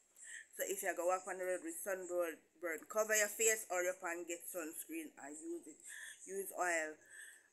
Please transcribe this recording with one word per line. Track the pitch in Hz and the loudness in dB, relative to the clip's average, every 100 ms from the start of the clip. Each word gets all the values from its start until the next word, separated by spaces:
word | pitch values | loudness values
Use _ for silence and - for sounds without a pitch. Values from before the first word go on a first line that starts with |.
| _ - - - - - | _ -18 -12 -12 -10 -2
So | |
if | 170 196 | 0 2
you | 190 170 | 2 4
go | 170 | 4
walk | 185 196 | 4 2
on | 185 | -2
the | |
road | 185 180 | 0 0
with | 156 165 | -2 -4
sunburn, | 208 190 175 175 170 156 _ _ | -2 -2 0 2 2 -2 _ _
burn, | 170 156 - | -4 -4 0
cover | 220 214 | 2 4
your | 214 208 | 6 4
face | - 220 220 - | 6 6 6 2
or | 180 | 2
you | 180 185 | 2 0
can | 180 170 | -2 -4
get | 170 170 - | -4 -8 -6
sunscreen | 180 160 160 - 165 156 | -6 -4 -6 -8 -6 -6
and | - 135 156 | -10 -12 -8
use | 165 170 151 | -6 -8 -8
it. | - - - - - | -16 -12 -10 -10 -12
Use | - 196 190 - | -6 -4 -2 2
oil. | 180 165 156 156 - - - - _ | 4 4 2 -4 -14 -16 -16 -18 _